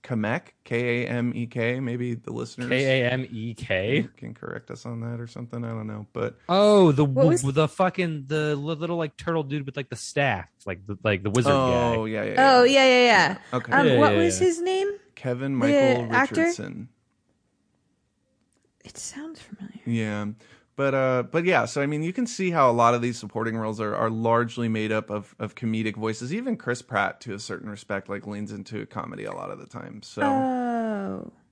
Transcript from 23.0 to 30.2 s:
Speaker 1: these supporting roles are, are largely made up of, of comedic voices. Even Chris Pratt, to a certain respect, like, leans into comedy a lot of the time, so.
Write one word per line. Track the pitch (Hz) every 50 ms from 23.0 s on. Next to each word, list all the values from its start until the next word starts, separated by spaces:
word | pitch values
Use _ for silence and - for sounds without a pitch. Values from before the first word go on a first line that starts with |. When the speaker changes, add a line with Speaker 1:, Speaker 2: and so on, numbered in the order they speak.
| 120
Speaker 1:
these | 123 117 -
supporting | - 107 - 113 113 117 113 113
roles | 110 110 110 107
are, | 110 104 104
are | 98 113 113
largely | 110 110 113 113 117 117 120 117 117 120 117 113
made | 110 110 107 107
up | 110 107 107 -
of, | 104 104 98 - _ _
of | 110 104 -
comedic | - 123 113 110 110 110 110 104
voices. | 110 107 110 110 107 120 127 165
Even | 220 247 269 226
Chris | - - 123 120 -
Pratt, | - _ 120 101 98 92 - _ -
to | 123 98
a | 101
certain | 104 - 104 85 - 107
respect, | 104 104 - _ 104 98 98 -
like, | 101 98 85
leans | 104 104 101 104 101 107
into | 98 98 - 113 104 104
comedy | - - 107 - 80 - 98 104
a | 104 95
lot | 90 92 92
of | - -
the | -
time, | - 120 - - - - 107 -
so. | - - -